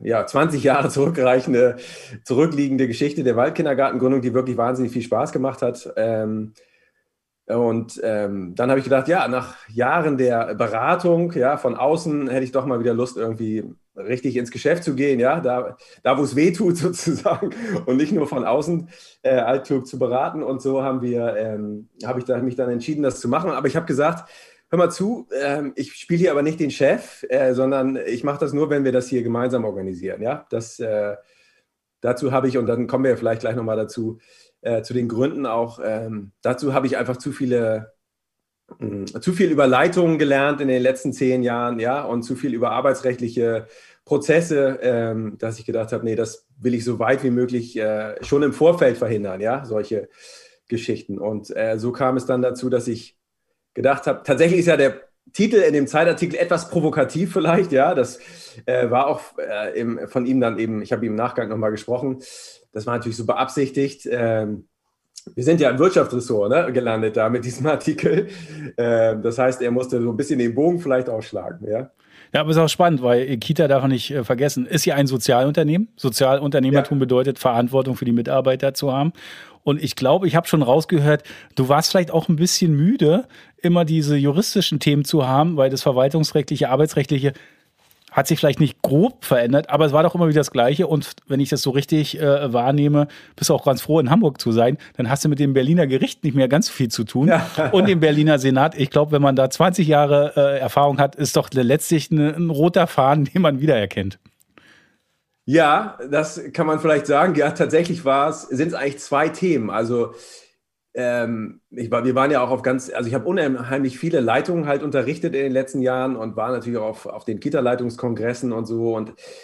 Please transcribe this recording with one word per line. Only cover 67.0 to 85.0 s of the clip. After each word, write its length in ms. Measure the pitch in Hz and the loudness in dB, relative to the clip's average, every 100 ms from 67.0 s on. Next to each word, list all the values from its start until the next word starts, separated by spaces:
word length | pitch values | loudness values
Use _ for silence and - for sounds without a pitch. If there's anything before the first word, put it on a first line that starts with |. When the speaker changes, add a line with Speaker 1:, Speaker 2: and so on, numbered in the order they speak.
| 110 113 | 0 0
Speaker 1:
da 120 | 110 | 0
mit 160 | 123 | 0
diesem 220 | 120 117 151 | -4 -4 -2
<laughs> 0 | |
Artikel, 640 | 143 - 147 143 156 208 185 156 156 143 - | -2 -2 0 0 0 -2 -8 -18 -14 -10 -4
ähm, 460 | 120 113 113 107 | 0 2 2 0
das 160 | 117 117 | -2 0
heißt, 220 | 127 127 | 0 0
er 120 | 123 | -2
musste 280 | 120 127 123 | -2 -2 -2
so 100 | 117 | -2
ein 60 | 113 | -2
bisschen 220 | 143 135 | -2 0
den 160 | 117 | 0
Bogen 240 | 117 165 175 | 2 0 0
vielleicht 300 | 143 127 127 | 0 -2 -2
auch 140 | 110 | -6
schlagen, 440 | - 101 - - 107 | -8 -10 -10 -10 -6
ja. 220 | 110 131 _ _ - - | -6 -6 _ _ -20 -4
Speaker 2:
Ja, 60 | 143 | -2
aber 100 | 151 | 2
ist 60 | 160 | 2
auch 120 | 160 | 2
spannend, 320 | - 175 147 | 4 2 4
weil 360 | 123 120 131 120 | 2 2 2 -2
Kita 320 | - 156 147 | -2 2 4
darf 140 | 135 | 4
man 100 | 135 | 2
nicht, 180 | 127 - | 0 -2
äh, 140 | 139 | -4
vergessen, 420 | 117 123 123 - 123 | -2 0 0 -2 -2
ist 180 | 139 | 0
ja 120 | 175 143 | 0 2
ein 100 | 139 | 2
Sozialunternehmen. 800 | 131 - 123 135 147 151 170 226 - | 2 2 4 4 2 2 0 -2 -4
Sozialunternehmertum 1040 | 135 113 135 135 143 139 131 143 135 143 | -4 2 4 4 2 2 2 2 2 0
Speaker 1:
Ja. 20 | |
Speaker 2:
bedeutet, 380 | 131 127 135 127 | 2 2 0 0
Verantwortung 560 | 127 117 123 135 131 | 0 2 2 0 0
für 100 | 123 | -2
die 80 | 123 | 0
Mitarbeiter 600 | 117 120 135 131 131 139 | 0 0 0 2 0 -2
zu 180 | - 143 | -2 -2
haben. 200 | 131 160 - - - - - | 0 -2 -4 -12 -20 -20 -8
Und 180 | - 147 | -2 -2
ich 140 | 139 | -2
glaube, 320 | - 131 180 180 | 0 2 2 2
ich 80 | |
habe 140 | 160 - | 0 2
schon 140 | 160 | 2
rausgehört, 600 | 123 147 156 165 147 147 - - - | 4 4 4 2 4 2 -2 -20 -6
du 140 | - 131 | 0 2
warst 240 | 143 - | 2 2
vielleicht 180 | 190 165 | 0 2
auch 180 | 160 - | 0 2
ein 80 | 156 | 2
bisschen 380 | 180 - 175 | 2 2 2
müde, 520 | 143 170 269 151 190 254 - - _ | 4 4 4 4 4 0 -12 -20 _
immer 280 | 175 175 | 2 2
diese 320 | 160 160 147 147 | 2 2 2 2
juristischen 640 | 143 151 226 202 - 143 | 2 2 0 0 0 0
Themen 240 | 151 147 | 2 2